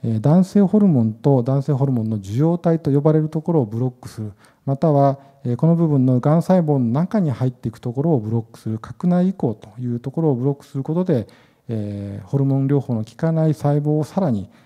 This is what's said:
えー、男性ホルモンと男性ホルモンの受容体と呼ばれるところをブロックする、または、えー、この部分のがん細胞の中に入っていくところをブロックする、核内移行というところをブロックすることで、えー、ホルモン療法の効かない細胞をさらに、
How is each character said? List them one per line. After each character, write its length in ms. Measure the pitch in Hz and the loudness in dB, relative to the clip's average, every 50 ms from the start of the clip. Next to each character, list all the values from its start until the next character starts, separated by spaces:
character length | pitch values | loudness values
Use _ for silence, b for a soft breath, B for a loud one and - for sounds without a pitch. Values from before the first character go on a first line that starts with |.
| - | -4
え 140 | 117 113 | -4 -2
ー、 40 | 110 | 0
男 240 | 107 143 156 185 185 | 2 4 4 4 4
性 160 | - - 202 | 4 4 2
ホ 180 | 202 180 - 214 | 2 4 4 4
ル 80 | 208 | 4
モ 160 | 196 156 123 113 | 4 4 4 2
ン 100 | 110 107 | 0 0
と 300 | - - 147 139 127 117 | 0 2 2 2 2 2
男 200 | 127 135 139 135 | 0 0 0 0
性 100 | - 147 | 0 0
ホ 120 | 123 139 | 0 0
ル 60 | 139 | 0
モ 120 | 131 117 110 | 0 0 -2
ン 60 | 110 | -2
の 80 | 110 | -4
受 180 | 104 95 98 104 | -4 -6 -4 -2
容 220 | 123 151 165 170 | 0 0 0 0
体 220 | 170 - 170 165 160 | 0 0 0 0 0
と 120 | 160 151 | 0 0
呼 100 | 135 143 | 0 2
ば 120 | 143 156 156 | 4 4 2
れ 60 | 156 | 2
る 100 | 156 156 | 0 -2
と 120 | - 160 | -4 -4
こ 120 | 151 - 170 | -2 0 0
ろ 80 | 156 | 0
を 40 | 123 | 0
ブ 140 | 101 110 113 | 0 -2 -4
ロ 80 | 127 | -4
ッ 40 | 127 | -4
ク 180 | 123 _ - - | -6 _ -16 -16
す 120 | - - | -12 -10
る、 100 | 110 107 98 b b b b b _ | -10 -10 -12 b b b b b _
ま 120 | 135 139 | -6 -4
た 140 | 135 - 165 | 0 0 2
は、 280 | 147 139 139 139 135 139 B B B B - | 4 4 4 4 2 -2 B B B B -6
え 100 | 127 120 | -4 -2
ー、 20 | |
こ 120 | 117 160 | 0 2
の 80 | 160 170 | 2 2
部 120 | 165 170 | 2 2
分 180 | 156 147 135 127 | 2 2 2 4
の 140 | 131 127 123 | 2 2 2
が 140 | 113 - 151 | 2 2 2
ん 60 | 170 | 2
細 200 | 160 - 185 185 | 2 2 2 2
胞 160 | 165 151 147 | 2 2 0
の 20 | 135 | 0
中 400 | 123 117 117 147 180 185 - 214 | 0 0 0 -2 -2 -2 -2 -2
に 120 | 180 151 | -2 -2
入 180 | 120 - 127 131 | -2 -2 -4 -4
っ 20 | |
て 160 | 123 _ - | -4 _ -8
い 40 | 117 | -10
く 80 | - - | -10 -8
と 120 | - 123 | -10 -8
こ 120 | 117 131 143 | -4 -2 0
ろ 100 | 170 160 | 0 0
を 60 | 120 | 0
ブ 120 | 104 107 | 0 -2
ロ 80 | 113 117 | -2 -4
ッ 140 | 113 - - | -4 -6 -12
ク 60 | - | -12
す 100 | - 110 | -8 -8
る、 100 | 110 113 | -8 -8
核 280 | - - - - - | -8 -12 -10 -4 -2
内 220 | 180 175 180 180 185 | 0 2 2 2 0
移 40 | 190 | -2
行 200 | - - 127 104 | -2 -2 -4 -4
と 280 | - - - - 123 | -6 -12 -18 -14 -10
い 120 | 127 123 120 | -8 -6 -6
う 60 | 120 | -6
と 120 | - 135 | -8 -8
こ 100 | 131 165 | -4 -2
ろ 100 | 165 156 | 0 0
を 40 | 135 | 0
ブ 100 | 117 123 | 0 0
ロ 80 | 143 143 | -2 -2
ッ 60 | - | -4
ク 60 | - | -8
す 120 | - - | -12 -10
る 60 | 139 131 | -8 -6
こ 100 | - 156 | -4 -4
と 100 | 175 185 | -2 0
で、 240 | 180 160 117 104 b b b b b b b b | 0 0 -2 -2 b b b b b b b b
え 540 | - 113 110 104 104 101 101 101 101 101 101 98 | -8 -8 -6 -6 -8 -8 -10 -10 -10 -12 -12 -8
ー、 40 | |
ホ 100 | - - | -4 -2
ル 80 | 139 139 | -2 0
モ 140 | 135 135 135 | 0 0 0
ン 80 | 135 | 0
療 120 | 139 143 143 | 0 0 -2
法 160 | 135 - 120 | -2 -2 -4
の 80 | 110 113 | -6 -6
効 80 | - - | -8 -8
か 160 | - 165 165 165 | -4 -4 -2 0
な 140 | 160 160 | 0 0
い 60 | 160 147 | 0 0
細 260 | - - 147 143 147 | 0 -2 0 0 0
胞 180 | 147 151 151 151 | 0 0 -2 -2
を 60 | 151 | -2
さ 160 | - - 190 | -4 -4 -2
ら 100 | 190 151 | -2 -2
に、 180 | 117 101 92 b b b b | -2 -4 -6 b b b b